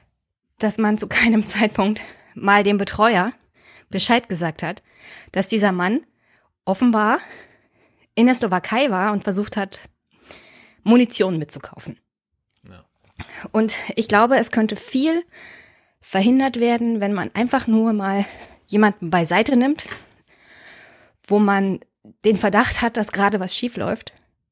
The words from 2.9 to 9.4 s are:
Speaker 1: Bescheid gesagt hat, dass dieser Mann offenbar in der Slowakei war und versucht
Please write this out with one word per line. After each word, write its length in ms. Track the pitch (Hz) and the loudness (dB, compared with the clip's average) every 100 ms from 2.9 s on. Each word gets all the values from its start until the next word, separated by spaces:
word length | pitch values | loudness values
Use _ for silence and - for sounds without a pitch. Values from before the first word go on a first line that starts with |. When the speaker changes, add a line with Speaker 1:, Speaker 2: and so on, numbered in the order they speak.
| - 226 190 208 - _ _ _ - - | 2 2 2 0 -6 _ _ _ -20 -8
Speaker 1:
Bescheid 400 | 190 - 240 240 | -4 0 0 0
gesagt 340 | 170 170 - | -6 -6 -6
hat, 180 | 160 196 _ _ - - - | -10 -10 _ _ -20 -20 -8
dass 160 | - 196 | -4 -2
dieser 240 | 220 202 | 0 0
Mann 300 | 180 180 262 - _ _ _ _ _ - | 0 0 -2 -6 _ _ _ _ _ -6
offenbar 540 | 190 247 220 214 285 - - - _ _ _ _ _ _ - | 0 2 2 2 0 -4 -20 -20 _ _ _ _ _ _ 2
in 100 | 240 | 2
der 100 | 247 | 2
Slowakei 540 | 214 185 - 226 285 | 0 -2 -2 -2 0
war 220 | 185 208 | 0 0
und 120 | 202 | -2
versucht 340 | 208 190 | -4 -4